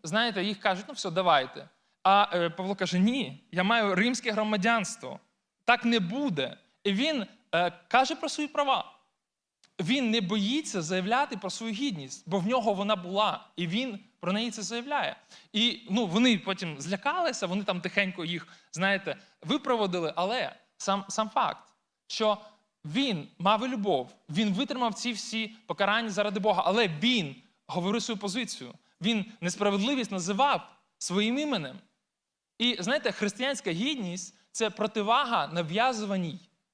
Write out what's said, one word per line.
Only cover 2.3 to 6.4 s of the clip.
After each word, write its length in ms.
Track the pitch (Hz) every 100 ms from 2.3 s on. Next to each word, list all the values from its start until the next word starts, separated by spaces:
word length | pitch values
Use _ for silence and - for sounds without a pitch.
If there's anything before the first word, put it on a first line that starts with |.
е, 180 | 175 170
Павло 240 | 160 185
каже: 240 | 196 180 180
«Ні, 440 | 202 269 143 143 _
я 100 | 170
маю 320 | 185 233 202
римське 380 | 185 233 254 240
громадянство. 880 | 214 214 214 214 233 185 - 127 - - _ _ _
Так 200 | - 240
не 160 | 233 233
буде». 560 | 175 247 285 151